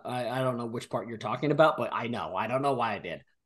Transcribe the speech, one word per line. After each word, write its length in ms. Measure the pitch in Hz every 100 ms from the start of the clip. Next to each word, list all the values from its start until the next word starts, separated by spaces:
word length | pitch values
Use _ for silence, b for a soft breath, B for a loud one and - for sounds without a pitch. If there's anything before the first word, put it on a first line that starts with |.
I, 240 | 113 123 117
I 80 | 127
don't 140 | 131 120
know 100 | 117
which 220 | 117 -
part 200 | 120 110
you're 100 | 113
talking 320 | 107 123 147
about, 260 | 151 156 -
but 140 | 113
I 140 | 107 117
know. 280 | 113 80
I 120 | 92 110
don't 160 | 131
know 100 | 139
why 220 | 120 113
I 40 | 101
did. 220 | 87 76 - _